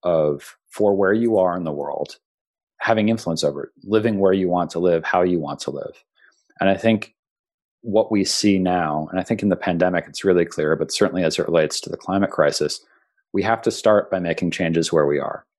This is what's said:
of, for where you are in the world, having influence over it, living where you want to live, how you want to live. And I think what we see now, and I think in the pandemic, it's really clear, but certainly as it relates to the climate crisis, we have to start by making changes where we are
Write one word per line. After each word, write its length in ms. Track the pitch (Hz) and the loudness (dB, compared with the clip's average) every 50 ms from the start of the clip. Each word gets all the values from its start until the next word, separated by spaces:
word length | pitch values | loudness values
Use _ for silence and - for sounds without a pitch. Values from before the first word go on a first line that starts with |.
| - | -2
of, 540 | 90 87 80 78 76 73 71 - - - _ _ _ | 0 0 2 2 0 -2 -4 -8 -18 -20 _ _ _
for 240 | - - 107 104 101 | -4 0 0 2 2
where 200 | 98 98 92 101 | 2 2 2 2
you 240 | 113 117 117 110 101 | 2 2 2 2 2
are 180 | 92 90 87 | 2 2 0
in 80 | 92 87 | -2 -6
the 80 | 80 | -6
world, 460 | 76 71 71 71 71 73 71 - - _ _ _ _ _ _ _ _ _ _ _ _ _ | -6 -6 -6 -6 -6 -8 -8 -10 -12 _ _ _ _ _ _ _ _ _ _ _ _ _
having 300 | - 110 113 110 107 107 | -2 0 2 2 2 2
influence 340 | 113 110 - 85 82 80 - | 0 0 -2 -6 -4 -2 -2
over 200 | 73 71 71 - | -2 -2 -4 -12
it, 60 | - _ _ - | -12 _ _ -6
living 360 | 98 104 110 107 117 107 98 | 0 0 2 2 2 0 2
where 140 | 98 95 95 | 2 4 4
you 160 | 98 92 90 | 2 2 0
want 220 | 87 87 87 82 | 0 0 -2 -2
to 80 | - 85 | -4 0
live, 260 | 87 90 85 82 80 | 2 2 2 2 0
how 160 | - - 92 | 0 0 2
you 180 | 90 90 90 85 | 2 2 0 -2
want 200 | 76 71 71 - | -2 -6 -8 -8
to 100 | - - | -8 -8
live. 320 | 71 71 - - - - _ _ _ _ _ _ _ _ _ _ _ _ | -8 -8 -10 -12 -14 -18 _ _ _ _ _ _ _ _ _ _ _ _
And 100 | - 95 | 0 0
I 60 | 98 | 0
think 400 | 95 - 113 113 104 - - _ _ _ _ _ _ _ _ _ _ _ _ _ _ | 2 2 2 2 2 0 -6 _ _ _ _ _ _ _ _ _ _ _ _ _ _
what 300 | _ 120 98 110 110 - | _ 0 2 2 2 4
we 140 | 110 101 98 | 2 0 2
see 340 | - - - - 104 98 95 | 0 -2 2 4 4 4 4
now, 480 | 92 90 90 90 82 78 76 76 78 - | 2 0 0 0 0 -2 -2 -4 -6 -4
and 80 | - 92 | -4 -6
I 40 | 87 | -2
think 180 | - 113 98 | -2 -4 -2
in 80 | - 101 | 0 0
the 60 | 92 | 0
pandemic, 500 | - - 95 87 85 90 90 90 85 - - | 0 0 -2 0 0 0 0 0 -2 -4 -6
it's 180 | - - - | -12 -2 0
really 200 | 98 90 87 85 | 2 4 4 2
clear, 300 | 85 - - 78 76 80 | 0 -2 -4 0 0 0
but 160 | 80 80 - | 0 -2 -6
certainly 320 | - - 104 - - 90 90 | -2 -2 -2 0 0 0 0
as 160 | 80 78 - | 0 0 -2
it 80 | 85 - | -2 0
relates 320 | 85 85 78 78 - - | 2 2 2 2 -2 -8
to 80 | - - | -8 -10
the 80 | - - | -12 -10
climate 340 | - - 92 98 98 - | -6 -4 -2 -2 -2 -2
crisis, 500 | - - 78 73 - - 76 73 - - _ _ _ _ _ _ _ _ _ _ | 0 2 2 2 2 0 -4 -4 -4 -8 _ _ _ _ _ _ _ _ _ _
we 100 | - 98 98 | -4 -2 0
have 180 | 107 113 113 | 0 -2 0
to 100 | - 113 | 0 -2
start 400 | 104 - - 110 107 101 - - | -2 2 2 4 4 4 4 0
by 80 | 98 92 | -4 -4
making 320 | 90 85 82 - - 87 | -2 -2 -2 -2 -2 -4
changes 400 | - - 90 82 82 82 80 - | -2 -2 -2 0 0 0 0 2
where 140 | - 80 73 | 2 2 2
we 140 | 71 73 71 | 2 0 -2
are 260 | 69 - - - _ _ _ | -2 -4 -8 -10 _ _ _